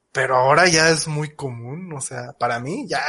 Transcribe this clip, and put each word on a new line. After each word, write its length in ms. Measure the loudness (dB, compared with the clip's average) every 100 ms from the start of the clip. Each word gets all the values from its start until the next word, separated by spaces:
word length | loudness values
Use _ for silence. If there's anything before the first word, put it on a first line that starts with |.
| _
Pero 220 | -2 2 4
ahora 300 | 6 6 6
ya 220 | 6 4
es 180 | 2 -2
muy 260 | -4 -6 -8
común, 560 | -10 -8 -12 -12 -12
o 80 | -12
sea, 320 | -10 -10 -12 -4
para 200 | -2 -2
mí 280 | -6 -8 -4
ya 120 | -2